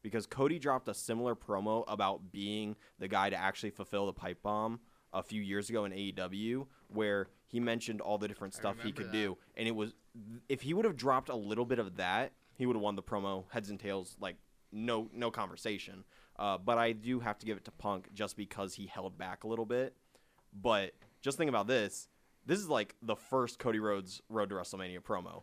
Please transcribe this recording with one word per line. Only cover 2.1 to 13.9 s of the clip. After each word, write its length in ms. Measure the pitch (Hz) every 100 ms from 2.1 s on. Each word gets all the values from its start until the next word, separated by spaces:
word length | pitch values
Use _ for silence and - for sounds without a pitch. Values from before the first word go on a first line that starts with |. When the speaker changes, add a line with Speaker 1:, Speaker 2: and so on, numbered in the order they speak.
| - 92
Speaker 1:
being 420 | 101 101 107 107 107 - -
the 80 | 98
guy 220 | 101 98
to 60 | 95
actually 340 | 95 - 107
fulfill 360 | - 98 101 101
the 60 |
pipe 300 | - 95 90
bomb 380 | 104 107 110 117 - _ _
a 80 | 95
few 180 | - 107
years 300 | 98 101 104
ago 140 | 113
in 80 | 101
A 40 | 95
E 160 | 101
W, 540 | 95 92 98 110 127 135 - -
where 400 | 104 107 101 92 - _
he 140 | 120
mentioned 400 | 120 117 117 107
all 180 | 95 104
the 80 | 101
different 280 | 104 98 -
Speaker 2:
I 20 |
Speaker 1:
stuff 180 | 104 107
he 120 | 113
Speaker 2:
remember 140 | 92
Speaker 1:
could 40 | 104
Speaker 2:
that. 0 |
Speaker 1:
do. 260 | 110 104 90 - -
And 120 | 113
it 80 | 113
was, 180 | 107 - _ 117 104 117 -
if 140 | 135
he 100 | 131
would 120 | 180 220
have 100 | 143
dropped 320 | 127 131 131
a 80 | 123
little 300 | 101 110 120
bit 120 | 123
of 180 | 98 90
that, 360 | 90 101 131 _ _
he 100 | - 123
would 80 |
have 80 | 113
won 140 | 104 98
the 60 |
promo 420 | - 104 98 95 95
heads 180 | 117 101
and 80 | 98
tails, 380 | 101